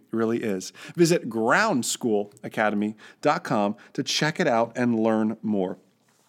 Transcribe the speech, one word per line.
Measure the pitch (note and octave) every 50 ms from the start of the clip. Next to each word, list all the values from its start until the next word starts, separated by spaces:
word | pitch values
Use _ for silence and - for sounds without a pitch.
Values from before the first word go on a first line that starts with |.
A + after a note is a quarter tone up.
| _ _
really | - A2+ A2+ A2 A#2 A#2 -
is. | A2 G2 F#2 F#2 - - - - - -
Visit | E3+ F3 D#3 F3 - -
ground | A#2+ G#2 A2+ A2 A#2 D3 F#3 G#3+ A3+ F3 B2 A2
school | - - - - A#2+ G#2+ G2+ G2+ G#2 - - -
academy | - - A#2+ A2 G#2+ G#2 G2+ G#2 G#2+ A2 - - - - _
dot | - D3+ D3+ F3 -
com | - C#3 G#2+ G2+ G2+ G#2+ - - - _
to | - B2+
check | - - - D#3 D3+ D#3 -
it | F3+
out | C#3+ A#2+ A#2 A#2 A#2 -
and | C3 B2 A#2+ A#2 A2
learn | A2 A2+ A2 A2 A2 G#2+ A2 -
more. | - A2 G#2 G2 F2+ F#2 F#2 - _ _ _ _ _ _ _ _ _